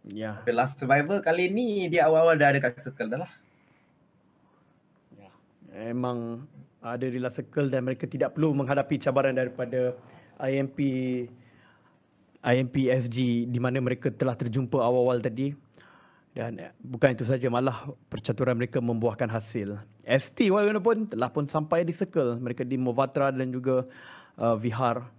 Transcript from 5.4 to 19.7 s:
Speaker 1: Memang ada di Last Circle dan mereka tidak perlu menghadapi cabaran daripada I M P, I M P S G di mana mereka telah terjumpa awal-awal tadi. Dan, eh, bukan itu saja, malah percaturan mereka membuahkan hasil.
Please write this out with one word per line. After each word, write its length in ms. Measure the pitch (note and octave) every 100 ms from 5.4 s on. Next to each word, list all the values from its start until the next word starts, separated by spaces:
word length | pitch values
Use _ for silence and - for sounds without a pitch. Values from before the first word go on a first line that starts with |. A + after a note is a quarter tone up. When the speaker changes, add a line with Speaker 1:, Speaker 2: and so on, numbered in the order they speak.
| _ _ - G2 A2+
Speaker 1:
Memang 560 | A#2+ B2 A#2+ A#2 A#2 C#3+ - - _
ada 240 | A#2 A#2+ C3
di 160 | B2
Last 160 | B2 C3+
Circle 320 | - - C#3
dan 160 | C3 B2+
mereka 240 | B2+ C#3
tidak 240 | C3 C#3
perlu 240 | - D#3 C#3
menghadapi 400 | C3 C#3 C#3 C#3+
cabaran 400 | C#3 C3 C3+ C3
daripada 560 | B2+ - B2 B2+ B2+ B2 - - - -
I 160 | C3+ C3+
M 160 | C3+
P, 60 | C#3 C#3 C3 B2+ B2+ A#2+ - - _ _ _ _ _ _ _ _ _
I 140 | A#2+ B2
M 160 | B2+
P 160 | C#3 B2+
S 160 | B2+ B2
G 400 | A#2 B2 A#2 A#2+
di 140 | A#2+
mana 160 | B2 C3
mereka 320 | B2 B2+ C#3
telah 240 | - C3
terjumpa 480 | A#2+ A#2+ B2 B2 C#3
awal-awal 400 | A#2 B2+ B2 B2
tadi. 320 | A#2+ A2+ C#3 C#3+ _ - - - _ _ _
Dan, 320 | - A2+ A2+
eh, 80 | F3 _
bukan 320 | B2+ B2 C#3
itu 160 | A#2+ A#2
saja, 240 | C3 B2
malah 400 | A#2+ C3 B2 C#3+ - _
percaturan 480 | A2+ - A#2+ B2+ A#2+
mereka 240 | B2 C3
membuahkan 500 | A#2+ A2+ A#2 A2 A#2
hasil. 480 | A2+ A2 A#2 G2+